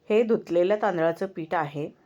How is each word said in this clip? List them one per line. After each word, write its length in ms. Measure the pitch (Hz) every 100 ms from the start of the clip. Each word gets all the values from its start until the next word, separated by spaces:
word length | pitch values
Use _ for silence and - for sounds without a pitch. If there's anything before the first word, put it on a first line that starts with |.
| -
हे 120 | 214
धुतलेलं 580 | 233 226 - 170 175 208
तांदळाचं 460 | 214 175 165 165 190
पीठ 280 | 185 160 175
आहे. 320 | 151 147 156 -